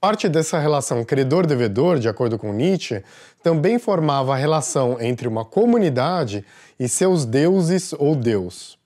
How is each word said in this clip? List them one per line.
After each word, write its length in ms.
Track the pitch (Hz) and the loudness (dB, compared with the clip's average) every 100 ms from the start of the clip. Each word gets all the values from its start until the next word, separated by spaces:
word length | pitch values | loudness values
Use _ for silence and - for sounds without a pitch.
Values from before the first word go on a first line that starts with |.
Parte 280 | 196 214 208 | 0 0 0
dessa 300 | 160 156 170 | 0 0 0
relação 440 | 147 147 131 123 | 2 0 0 -4
credor-devedor, 960 | 113 135 131 160 175 135 120 98 160 135 | -2 0 2 2 2 2 0 2 2 2
de 120 | 113 | 0
acordo 280 | 104 120 110 | -2 -2 -2
com 140 | 107 | -4
Nietzsche, 500 | 104 160 190 - 107 - - - _ | -2 0 0 -2 -8 -10 -20 -20 _
também 360 | 170 165 165 240 | 0 2 2 0
formava 560 | 233 190 156 139 135 | 0 0 2 0 0
a 20 | 135 | 0
relação 640 | 143 156 139 147 127 123 | 0 0 0 -2 0 -2
entre 260 | 117 123 123 | -4 -4 -4
uma 200 | 110 113 | -6 -4
comunidade 960 | - 233 240 190 123 135 185 131 104 - - - _ | 0 2 2 2 0 0 -2 -4 -6 -10 -20 -20 _
e 80 | 127 | -6
seus 380 | - 185 180 | 0 2 2
deuses 720 | 127 127 160 190 165 180 175 | 0 2 2 2 2 0 -2
ou 200 | 156 143 | -2 0
Deus. 640 | 156 117 107 90 - - - | 2 0 0 -2 -10 -20 -20